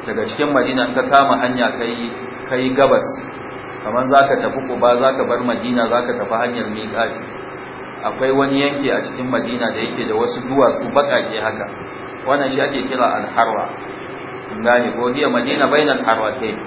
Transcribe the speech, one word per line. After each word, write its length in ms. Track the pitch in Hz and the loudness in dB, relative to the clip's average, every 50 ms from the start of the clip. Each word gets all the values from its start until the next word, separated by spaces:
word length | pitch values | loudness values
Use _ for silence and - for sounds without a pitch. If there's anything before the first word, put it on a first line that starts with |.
| - | -6
daga 220 | 113 104 110 107 | -6 -4 -4 -4
cikin 240 | - - - 147 147 | -4 -2 -2 -2 2
Madina 380 | 143 131 117 135 131 127 117 123 | 2 2 2 2 0 0 0 0
in 40 | 123 | 0
ka 120 | 131 127 | -2 2
kama 320 | 127 139 139 135 120 123 117 | 6 6 6 6 6 2 2
hanya 320 | 123 123 127 123 117 107 104 120 | 0 -2 0 0 0 0 0 -2
kai, 320 | 117 117 117 117 117 117 - - - - - - - - | -4 -4 -4 -4 -6 -8 -8 -10 -10 -12 -12 -12 -6 -4
kai 160 | 131 127 131 131 131 | -2 0 0 0 4
gabas, 320 | 139 139 123 120 107 - - - - - - - - - - - - - - - - - | 4 4 6 4 2 2 -2 -8 -8 -10 -12 -12 -12 -14 -12 -12 -14 -14 -12 -14 -8 -8
kaman 180 | 107 113 123 131 127 | -2 0 0 2 6
zaka 260 | 139 139 135 139 135 - | 6 6 6 6 2 0
tafi 160 | 113 107 - 135 135 | 0 -2 -2 -4 -4
Quba, 320 | - 120 107 120 120 120 120 | -4 -2 2 4 4 4 6
zaka 240 | 131 135 131 135 127 | 4 2 2 2 0
bar 160 | 120 120 120 123 | 0 0 0 0
Madina, 400 | 123 113 110 117 123 123 120 117 | -2 -2 -2 -2 0 2 2 2
zaka 260 | 110 117 123 123 123 - - | 2 2 0 0 0 -4 -4
tafi 160 | 104 - 117 | -2 -2 0
hanyar 320 | 113 123 120 120 117 107 104 | 0 0 -2 -2 -4 -4 -4
Miqati. 540 | 104 107 110 110 - 110 113 107 - - - - - - - - - - - - - - - - - - 101 | -6 -6 -6 -4 -2 -2 -2 -2 -4 -8 -10 -10 -12 -12 -12 -12 -12 -12 -12 -12 -12 -14 -14 -14 -4 0 0
Akwai 300 | 107 107 - 131 131 135 | 0 2 2 2 4 4
wani 240 | 139 139 139 139 139 | 4 4 4 4 2
yanki 300 | 143 143 - - - 127 | 2 2 0 0 0 2
a 100 | 98 107 | 0 0
cikin 300 | 104 - - 123 127 127 | -2 -4 -6 -6 -2 0
Madina 400 | 127 - - 113 123 117 117 113 | 0 0 0 -2 -2 0 0 -2
da 60 | 107 110 | 0 -2
yake 240 | 117 117 - 123 110 | -4 -4 -4 -4 -2
da 100 | 107 107 | 0 0
wasu 280 | 110 120 117 - 127 120 | 0 0 0 -2 -6 -6
duwatsu 460 | 123 135 135 127 117 - - 110 113 | 0 4 6 6 6 4 0 -4 2
baƙaƙe 480 | 127 139 143 - 160 143 - 107 110 110 | 2 2 4 4 2 0 0 -2 -4 -4
haka. 260 | 107 110 107 110 98 - - - - - - - - - - - - | -4 -4 -4 -4 -8 -10 -10 -12 -12 -12 -12 -12 -12 -12 -12 -8 0
Wannan 220 | 127 139 143 139 131 | 0 2 2 2 0
shi 100 | 131 139 | 2 0
ake 280 | 135 135 139 131 - - | 0 0 0 -4 -4 -2
kira 320 | 127 123 120 110 - 107 | 0 0 2 2 2 -2
Al-Harra. 460 | 101 - - 117 117 113 110 101 92 87 - - - - - - - - - - - - - - - - | -4 -2 2 2 2 2 2 -4 -4 -6 -8 -10 -12 -12 -12 -12 -12 -12 -12 -12 -12 -12 -12 -12 -12 -10
Kun 160 | - 107 110 | -8 -2 2
gane 280 | 117 123 123 117 107 - | 4 4 4 2 0 -2
ko? 160 | 120 120 123 | -2 -2 -2
Hiya 160 | 127 147 147 135 | 0 0 0 2
Madina 400 | 127 147 - 139 151 143 139 127 | 2 0 0 0 2 2 2 4
bainal 320 | 139 151 151 147 131 123 123 | 4 4 4 4 2 2 2
harratayn. 520 | 113 113 110 110 107 104 - 113 107 101 - - | 2 2 2 0 -2 -2 -2 -4 -4 -4 -6 -8